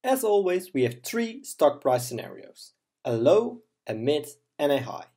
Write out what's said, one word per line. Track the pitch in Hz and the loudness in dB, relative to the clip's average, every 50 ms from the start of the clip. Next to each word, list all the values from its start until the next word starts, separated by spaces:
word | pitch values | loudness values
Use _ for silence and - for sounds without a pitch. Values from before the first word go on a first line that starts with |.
As | - 254 269 262 233 | 2 0 0 0 2
always, | 214 208 202 196 180 180 185 185 - _ | 2 2 4 4 2 0 -2 -4 -4 _
we | 135 127 | 0 0
have | 120 123 - _ | 0 0 -6 _
three | - - 233 233 226 226 - - | -6 -4 -4 -4 -4 -6 -12 -16
stock | - - - 156 147 143 - | -16 0 4 4 4 4 2
price | - 135 127 123 123 | -2 0 0 0 -2
scenarios, | - - - - 98 95 - - - - - - - _ _ _ _ _ _ _ | -6 -10 -10 -10 -12 -16 -18 -20 -20 -20 -20 -20 -20 _ _ _ _ _ _ _
a | 131 120 | -4 -2
low, | 110 117 143 180 214 233 247 247 - _ _ _ _ _ | 2 4 4 4 4 2 0 -8 -12 _ _ _ _ _
a | - 113 | -10 -8
mid | 110 113 135 151 147 147 - - _ _ _ _ | -4 -2 -2 -2 -2 -4 -8 -18 _ _ _ _
and | - 147 147 | -2 0 0
a | 143 131 | 2 0
high. | 120 107 95 - - _ _ | -2 -6 -12 -14 -14 _ _